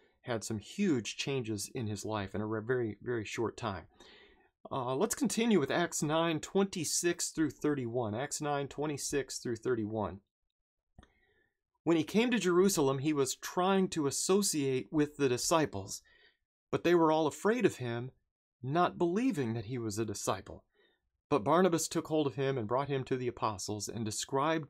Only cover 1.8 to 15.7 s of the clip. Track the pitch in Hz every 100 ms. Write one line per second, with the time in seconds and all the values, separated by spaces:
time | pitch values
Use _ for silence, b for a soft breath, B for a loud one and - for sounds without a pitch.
1.8 | 110 104 104 107 98 101 107 110 110 127
2.8 | 117 104 110 120 101 - 110 - 117 92
3.8 | 87 B B B B B B B - 135
4.8 | 123 131 208 - 233 - 233 202 135 139
5.8 | 170 - 151 160 170 160 - 190 196 196
6.8 | 143 - 175 170 - - 151 - 151 143
7.8 | 120 120 113 104 143 - 147 143 139 -
8.8 | 151 139 - 143 131 - 127 113 - 120
9.8 | 104 110 98 95 _ _ _ _ _ _
10.8 | _ _ b b b b b b b _
11.8 | - 165 151 202 240 233 180 175 196 196
12.8 | 139 135 143 151 131 - - - 185 196
13.8 | 185 170 139 - - 190 196 156 139 131
14.8 | - 156 147 - 139 123 - 165 151